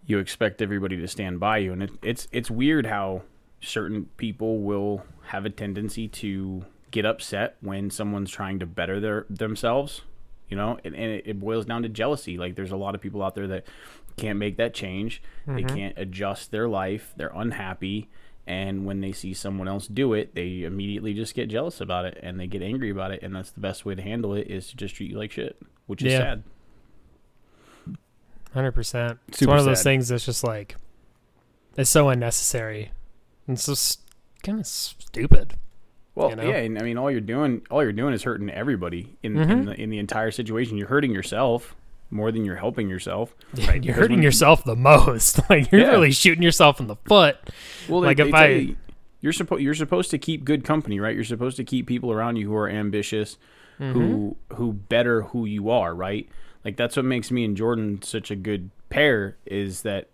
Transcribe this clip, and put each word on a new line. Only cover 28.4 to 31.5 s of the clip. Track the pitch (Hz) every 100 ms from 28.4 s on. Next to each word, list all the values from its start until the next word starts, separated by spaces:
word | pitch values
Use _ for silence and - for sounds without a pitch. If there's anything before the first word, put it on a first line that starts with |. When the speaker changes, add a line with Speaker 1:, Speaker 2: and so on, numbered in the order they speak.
| -
Speaker 2:
Hundred | 131 131
percent. | 120 113 123 120 117 -
It's | -
Speaker 3:
Super | 139
Speaker 2:
one | 147
of |
those | 139 131
Speaker 3:
sad. |
Speaker 2:
things | 143 135 120
that's | 123 123
just, | 117
like, | 123 107 104 - - - _ _ _ _ _